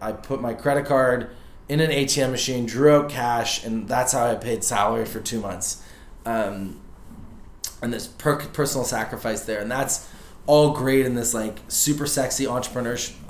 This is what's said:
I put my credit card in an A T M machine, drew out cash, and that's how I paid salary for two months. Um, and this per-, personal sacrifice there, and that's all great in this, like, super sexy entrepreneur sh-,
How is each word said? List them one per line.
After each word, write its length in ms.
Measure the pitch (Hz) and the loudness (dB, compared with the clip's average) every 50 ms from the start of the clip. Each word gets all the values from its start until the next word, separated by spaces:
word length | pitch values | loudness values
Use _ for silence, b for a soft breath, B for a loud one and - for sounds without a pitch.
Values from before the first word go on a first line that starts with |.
I 100 | 101 110 104 | -6 -6 -6
put 280 | - - - 135 120 | -6 -6 -6 -4 -4
my 120 | 123 120 113 | -2 -4 -4
credit 320 | - - 143 139 143 139 | -2 0 2 2 2 2
card 440 | 139 139 131 131 127 123 120 113 B B B B B B B B - | 2 4 4 6 4 4 2 0 B B B B B B B B 0
in 100 | 143 156 | 2 2
an 120 | 160 156 | 4 4
A 140 | 139 143 135 | 4 2 2
T 160 | 131 - 143 | 2 2 2
M 100 | 131 127 | 2 2
machine, 340 | 131 117 - 135 127 123 117 | 2 0 -2 -2 -2 -2 -2
drew 280 | 113 110 127 143 151 147 | -2 2 6 8 8 8
out 160 | 147 147 147 | 8 6 2
cash, 560 | - 131 120 120 117 117 110 - - - - | -2 0 0 2 2 2 0 0 -2 -4 -4
and 220 | 113 113 110 101 | -4 -4 -4 -2
that's 260 | 107 123 123 127 - 135 | 0 0 2 2 2 2
how 120 | 127 117 | 2 2
I 100 | 117 113 | 2 0
paid 280 | 110 120 123 113 110 - | 0 -2 -4 -2 -2 -2
salary 420 | - 120 101 104 107 117 113 107 | 0 2 2 2 2 2 0 -2
for 140 | - - 110 | -4 -6 -8
two 200 | - - 117 110 | -6 -4 -6 -4
months. 460 | 101 95 92 90 - - - B B B B B B B B - - | -4 -6 -6 -6 -6 -6 -6 B B B B B B B B -10 -6
Um, 560 | 113 113 113 - 98 98 98 98 95 - - - - - - - - - - - - - - - - - - - - - - | -2 0 0 0 -2 -2 -6 -8 -8 -10 -12 -16 -18 -20 -20 -18 -18 -16 -16 -16 -16 -16 -18 -18 -18 -12 -12 -12 -12 -10 -8
and 120 | 123 120 117 | -6 -6 -6
this 140 | 104 - | -6 -8
per-, 380 | - - - - 151 143 147 - | -12 -14 -2 0 0 0 0 -4
personal 380 | - - 156 143 135 - 131 117 | -6 -2 -2 -2 0 0 -2 -2
sacrifice 600 | - 123 110 110 - 123 104 - 113 107 101 - | -2 -2 -2 -2 -4 -6 -6 -4 -4 -4 -4 -4
there, 140 | 113 110 104 | -4 -4 -4
and 100 | 104 113 | -4 -2
that's 400 | 127 135 135 - - - B B B B B B B B - | -2 -2 0 -2 -2 -4 B B B B B B B B 2
all 260 | 147 147 151 151 147 | 6 8 8 8 6
great 340 | - - 127 131 135 135 131 | 4 2 2 4 4 4 4
in 100 | 123 120 | 4 0
this, 180 | 120 113 110 117 | 0 0 0 -2
like, 260 | 110 110 110 - - - | -2 -4 -4 -6 -10 -8
super 400 | - - - - 147 147 147 143 | -4 0 2 2 2 2 0 0
sexy 400 | 143 - 143 127 123 - - 135 | 0 0 0 0 0 0 0 0
entrepreneur 480 | 117 123 123 123 - - 123 120 117 120 | 0 0 -2 -4 -4 -4 -4 -2 -2 -2
sh-, 160 | 117 - - - - - | -4 -6 -8 -8 -12 -16